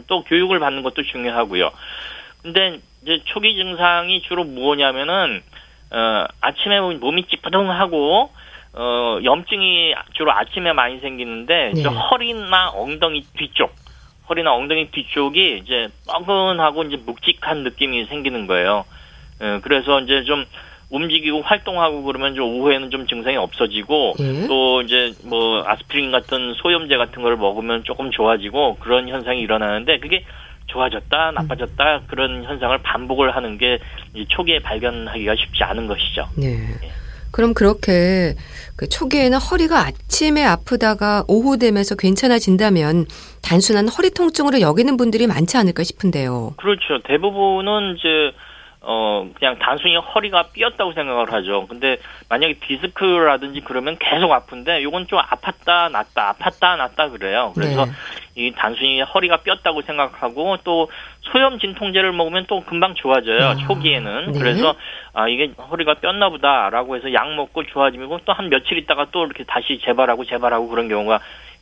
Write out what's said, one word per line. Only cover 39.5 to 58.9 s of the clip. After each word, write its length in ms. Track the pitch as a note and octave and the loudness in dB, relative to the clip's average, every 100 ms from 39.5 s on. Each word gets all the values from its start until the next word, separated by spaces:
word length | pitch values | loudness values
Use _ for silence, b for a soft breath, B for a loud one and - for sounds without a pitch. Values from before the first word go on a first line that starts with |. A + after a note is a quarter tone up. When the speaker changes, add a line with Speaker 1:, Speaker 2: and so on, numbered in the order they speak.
| F4+ D#4+ D#4+ D3 | 2 4 4 2
Speaker 2:
아침에 580 | - - - D#4 D4+ | -4 -4 0 2 4
아프다가 800 | C4+ C4 - A#3+ A3+ G#3+ G#3 G#3 F#3+ | 4 4 0 2 2 2 2 2 4
오후 320 | G#3 C4 C4 | 4 4 4
되면서 340 | A#3 G3+ G3+ G3 | 4 4 2 2
괜찮아진다면 1080 | F#3 F#3+ C4 A#3 G#3 F#3 G#3+ F3+ D3+ E3+ D#3 B B B | 2 4 6 4 6 4 6 4 4 2 2 B B B
단순한 460 | - E3+ F#3+ G#3+ G#3+ | 2 4 6 4 4
허리 200 | - F#4 | 4 2
통증으로 500 | - E4+ - C#4+ C4 | 4 2 4 4 6
여기는 380 | E3 D#3+ B3 C4 | 6 6 4 4
분들이 300 | A#3+ A3 A#3 | 4 4 2
많지 280 | - E3+ C4 | 2 2 4
않을까 280 | F#3+ E3 | 4 2
싶은데요. 720 | E3+ - F#3+ D3+ C3 B2 A2+ D3 | -4 0 0 2 0 -2 -4 -4
Speaker 1:
그렇죠. 400 | G3 G3 - C3+ | 0 0 0 -2
대부분은 920 | - D3 G3 G3 G3 F#3+ G3 G#3+ G3 E3+ | 0 0 2 2 2 2 0 0 -2 -2
이제, 340 | E3+ D#3 D3 - B B B B | 2 2 2 -2 B B B B
어, 480 | - A2+ G#2+ G#2 F#2+ - | -4 0 2 0 -4 -2
그냥 220 | C3+ B2 | -2 0
단순히 360 | B2 C#3+ F3+ E3+ | 0 0 2 0
허리가 500 | - G#3+ G3+ F#3 E3+ | 0 -2 0 0 0
삐었다고 400 | - A3+ - F#3+ | -2 -4 -2 -4
생각을 380 | D#3+ C#3+ B2 A2 | -2 -2 0 0
하죠. 340 | A2 F#2+ G2+ F#2+ | -2 -2 -2 -4
근데 300 | A#2+ C3 B2 B B B | -2 -2 -2 B B B
만약에 260 | A#2 D#3+ D3 - | 0 0 -2 -6
디스크라든지 920 | C3+ F#3 - F#3+ F3 D#3+ C3+ C#3 C#3 | -6 -6 -2 2 4 4 2 -2 -10
그러면 340 | - B2+ C3+ E3 | -6 -4 -4 -4
계속 320 | - D3+ F3 | -2 2 4
아픈데 500 | C3 - B2+ B2+ E3 | 2 0 -10 -4 -2
요건 240 | C#3+ F3 F3+ | -2 -4 -2
좀 120 | F#3+ | -2
아팠다 720 | - - - - - F3 E3+ | 0 -2 -6 -6 0 2 2
낫다, 420 | A2+ A2 - G#2 | 0 -4 -2 -2
아팠다 440 | - F#3 - F3+ E3+ | -2 -4 2 2 2
낫다 320 | B2+ - D3+ | -2 -2 -4
그래요. 420 | A#2+ F#2+ G#2+ B2 | -2 -2 0 -2
그래서 320 | E3+ D#3 C3+ B2+ | -2 -2 0 -2
Speaker 2:
네. 60 | C#3 B B B A#2+ | -4 B B B -4
Speaker 1:
이 180 | B2 A#2+ | -4 0
단순히 440 | G#2+ A#2 C3+ | -2 0 -2